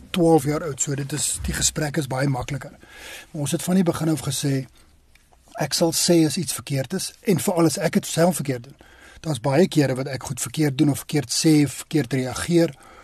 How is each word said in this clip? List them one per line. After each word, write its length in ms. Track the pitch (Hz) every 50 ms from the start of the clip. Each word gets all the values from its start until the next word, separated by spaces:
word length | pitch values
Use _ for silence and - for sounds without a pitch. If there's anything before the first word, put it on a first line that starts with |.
| - -
twaalf 320 | - 185 165 165 160 156 139
jaar 180 | 147 151 156 175
oud, 160 | 156 139 -
so 140 | - 147 139
dit 180 | 135 143 139 151
is, 260 | 147 - - - - -
die 100 | - -
gesprek 440 | - 139 - - - 156 143 135
is 100 | 165 139
baie 220 | 123 135 131 143 143
makliker. 420 | 131 123 117 - 143 139 - - - - - - - - - - - - - -
Maar 100 | - 156
ons 100 | 143 -
het 120 | 175 160 -
van 120 | 185 185
die 80 | 190 185
begin 260 | 170 160 - 160 160
af 120 | 156 143
gesê, 460 | - 147 139 - - 143 135 135 135 - _ _ _ _ _ _ _ _ _ _ _ _ _ _ _ _ - -
ek 140 | 156 139 -
sal 180 | - 175 165
sê 340 | 160 - - - 175 165 160
as 120 | 151 -
iets 160 | 190 151 - -
verkeerd 400 | - - - 139 135 131 - 190
is, 200 | 185 - - - _ - 226
en 100 | 185 123
veral 260 | - 202 180 165 165
as 120 | 156 -
ek 180 | 202 165 165 -
het 100 | 202 -
self 300 | - - 160 165 185 165
verkeerd 280 | - 139 143 127 120 117 -
doen. 80 | - - - - - - - - - - -
Daar's 180 | 160 143 -
baie 260 | - 143 135 156 190
kere 280 | - - 151 139 131 131
wat 120 | 123 135 143
ek 120 | 131 123 -
goed 180 | - 143 -
verkeerd 360 | - - - 156 151 143 131
doen 140 | 127 151 147 139
of 100 | - -
verkeerd 260 | - 156 147 123 -
sê, 220 | - - - 160 156 151 147
verkeerd 460 | 135 - - - - - 151 139 127 143
reageer. 600 | 131 131 127 117 - - - 175 165 170 160 - - - - - -